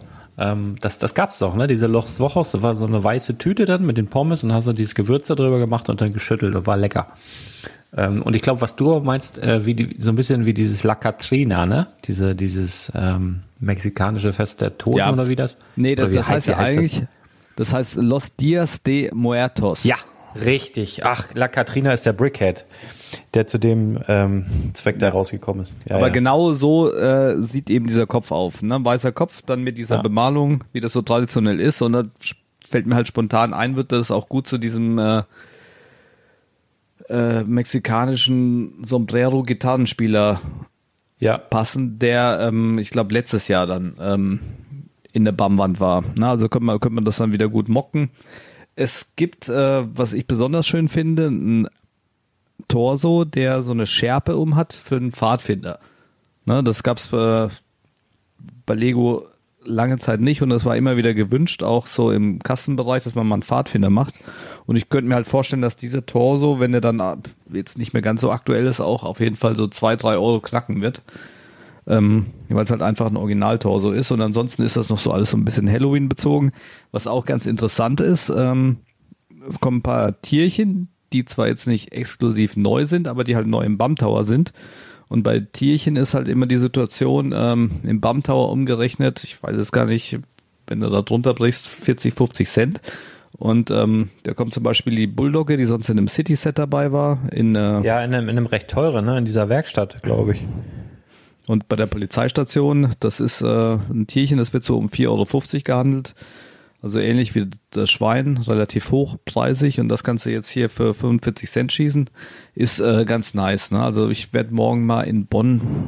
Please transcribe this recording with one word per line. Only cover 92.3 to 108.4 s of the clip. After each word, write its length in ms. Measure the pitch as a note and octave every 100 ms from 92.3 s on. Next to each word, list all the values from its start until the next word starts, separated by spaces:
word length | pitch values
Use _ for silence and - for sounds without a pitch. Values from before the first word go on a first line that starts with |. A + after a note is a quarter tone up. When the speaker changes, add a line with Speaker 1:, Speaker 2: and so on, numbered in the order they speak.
| - -
Speaker 2:
Cent. 320 | - B2+ F#3 - - - - _ -
Und, 320 | A2 A#2 A2
ähm, 400 | G#2+ A2 A2 G#2 -
da 100 | -
kommt 220 | - A#2 B2
zum 80 |
Beispiel 320 | A2+ A2 B2 A2+
die 100 | G#2+
Bulldogge, 520 | A2 C#3 D#3 D3 C#3+
die 80 | A#2
sonst 240 | A#2 A2
in 100 | G#2+
einem 80 | G2
City-Set 500 | - D#3+ D3 D#3 D3
dabei 340 | C#3+ C#3+ C#3+
war. 280 | C#3+ D3 C#3 B2+
In, 240 | - A2+ G#2+
äh 260 | G#2 G#2
Speaker 1:
Ja, 220 | G#2+ A#2
in 120 | A#2+ B2+
einem, 140 | A2+
in 80 | A#2
einem 100 | A#2
recht 220 | A2 -
teuren, 360 | C3 D#3+ A#2+ G#2+
ne? 140 | B2+
In 60 | A2+
dieser 240 | A2 G#2
Werkstatt, 520 | C3+ D#3 - G2+ -
glaub 280 | - A2 G#2+
ich. 120 | - - - - - - - _ _ _ _ -
Speaker 2:
Und 200 | G#2+ -
bei 80 | G#2+
der 100 | G#2+
Polizeistation, 1080 | G#2+ G#2 - B2 - C3+ D3 C#3+ C#3+ C3+ -
das 200 | A2+ -
ist, 220 | A#2 -
äh, 40 | A#2 A2+ A2+ A2+
ein 320 | G2+ A2+ G#2+
Tierchen, 320 | C3+ C#3 C#3
das 140 | A2+
wird 100 | B2+
so 160 | - A2+
um 100 | G#2+
vier 220 | - A#2+
Euro 140 | G#2+ G2+
fünfzig 380 | C#3 - C#3
gehandelt. 520 | C3+ B2+ C3 C3+ C3 - - - - - _ _
Also 180 | G2+ A2
ähnlich 360 | G#2+ A#2+ A2 A2
wie 140 | F#2+ - _
das 200 | G#2 G#2
Schwein, 460 | - A2 B2 C#3
relativ 520 | C3